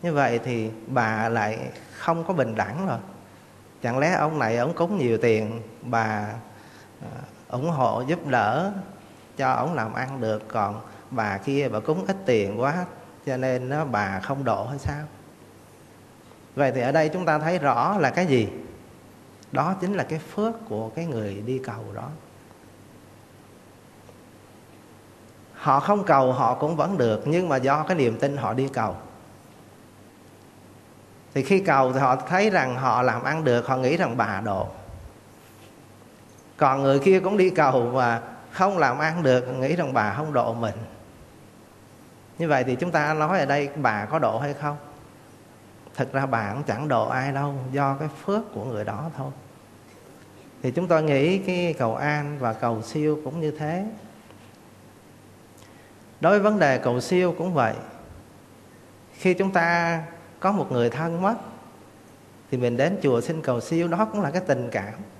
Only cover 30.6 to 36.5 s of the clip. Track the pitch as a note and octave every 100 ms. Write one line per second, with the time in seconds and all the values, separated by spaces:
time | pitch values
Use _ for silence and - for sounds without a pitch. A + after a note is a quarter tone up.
30.6 | - - - - - - - C#3 C3 G3
31.6 | F#3+ C3+ C3 C3 C3+ C3 - F3+ G#3+ F#3
32.6 | C3 B2 C3 A2+ B2+ A#2 B2+ D#3 D3+ A#2+
33.6 | A#2 C3 B2+ E3+ D#3+ A#2+ G#2+ G2 G#2+ F#2+
34.6 | - - - - - - - - - -
35.6 | - - - - - - - - -